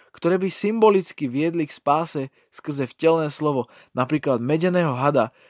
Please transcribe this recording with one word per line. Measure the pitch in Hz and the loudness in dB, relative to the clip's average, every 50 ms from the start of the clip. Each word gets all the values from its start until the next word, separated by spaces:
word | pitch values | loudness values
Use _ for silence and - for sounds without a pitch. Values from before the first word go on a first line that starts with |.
| _ _ | _ _
ktoré | _ - - 170 185 185 | _ -4 0 0 0 2
by | 190 190 | 0 -2
symbolicky | - - - 208 220 226 220 214 202 190 170 - - - 147 123 | -4 -4 -4 -2 2 4 4 6 6 4 0 -2 -6 -8 -6 -4
viedli | 120 139 156 170 165 170 156 147 | -2 -2 -2 0 0 -2 -4 -4
k | - | -6
spáse | - _ 143 143 156 170 156 - 151 135 135 - _ _ _ | -6 _ 0 0 0 0 -2 -6 -6 -8 -8 -10 _ _ _
skrze | _ - - - 143 139 135 123 | _ -14 -10 -8 -4 -4 -4 -6
vtelené | - _ 156 160 165 165 156 147 | -6 _ 2 2 2 2 0 -4
slovo, | 139 - 151 151 143 127 120 - - - - _ _ | -6 -4 -2 -2 -2 -2 -4 -6 -10 -20 -20 _ _
napríklad | 123 127 - 156 147 - 143 131 113 | -4 -2 -2 -2 -2 0 0 -2 0
medeného | 117 131 151 165 170 185 180 180 170 151 127 | 0 -2 -2 0 0 0 0 0 0 0 -2
hada, | 123 135 147 143 131 110 117 - _ _ _ | 0 0 2 2 2 0 0 -2 _ _ _